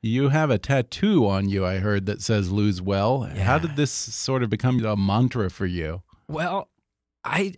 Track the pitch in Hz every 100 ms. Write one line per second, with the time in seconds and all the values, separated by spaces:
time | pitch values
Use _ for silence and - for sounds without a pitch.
0 | 110 120 139 147 156 117 - 139 120 -
1 | 202 196 107 98 98 98 92 95 101 101
2 | 95 101 - 110 92 101 104 90 90 98
3 | 104 131 117 95 98 143 160 143 147 -
4 | - - - 131 120 104 127 127 113 104
5 | 98 104 123 123 95 - 95 87 78 85
6 | - - - 151 170 190 - _ _ _
7 | _ _ - - 196